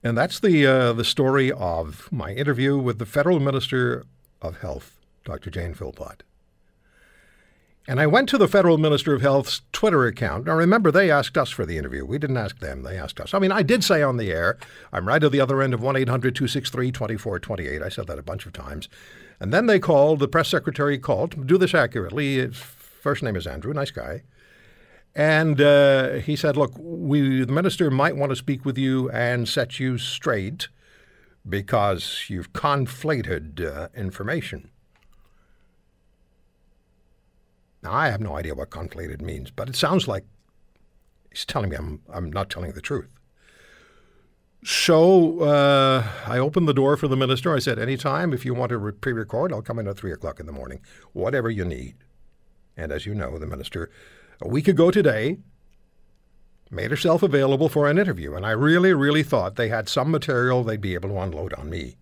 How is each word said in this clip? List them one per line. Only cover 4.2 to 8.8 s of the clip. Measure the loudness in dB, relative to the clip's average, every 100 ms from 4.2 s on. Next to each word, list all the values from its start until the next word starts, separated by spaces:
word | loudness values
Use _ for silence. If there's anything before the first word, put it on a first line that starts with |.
| _ _
of | -10 -10
Health, | -10 -10 -12 _ _ _
Doctor | -12 -12 -8
Jane | -8 -8
Philpott. | -8 -12 -12 -14 -16 -20 _ _ _ _ _ _ _ _ _ _ _ _ _ _ _ -6
And | 0
I | 4
went | 4 4
to | 4
the | 4
Federal | 6 6
Minister | 4